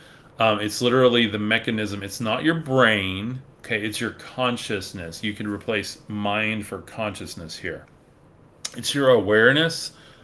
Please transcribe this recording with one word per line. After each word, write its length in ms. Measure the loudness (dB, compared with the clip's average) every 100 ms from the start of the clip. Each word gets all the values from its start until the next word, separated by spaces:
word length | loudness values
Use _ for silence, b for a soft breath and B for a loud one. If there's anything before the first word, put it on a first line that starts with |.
| B B B 0
Um, 200 | 2 2
it's 220 | -2 0
literally 460 | 2 6 6 6 2
the 100 | 0
mechanism. 640 | 0 0 0 -2 -4 -6
It's 180 | -8 -6
not 240 | -4 0
your 120 | 0 0
brain, 840 | 0 4 6 4 0 -4 -6 -8 -12 -20
okay? 200 | -6 -4
It's 180 | -4 -4
your 120 | -6
consciousness. 1080 | -8 -14 -4 -2 -2 -4 -6 -6 -10 -12 -8
You 100 | -8
can 120 | -6 -6
replace 540 | -6 -4 -4 -4 -12 -10
mind 580 | -4 -2 0 -2 -4 -8
for 140 | -10
consciousness 760 | -12 -8 -8 -8 -14 -14 -14 -10
here. 300 | -10 -10 -14 _ _ _ _ _ _ _ -14 -8
It's 200 | -4 2
your 140 | 6
awareness 840 | 6 6 6 6 6 0 -2 -10 B B B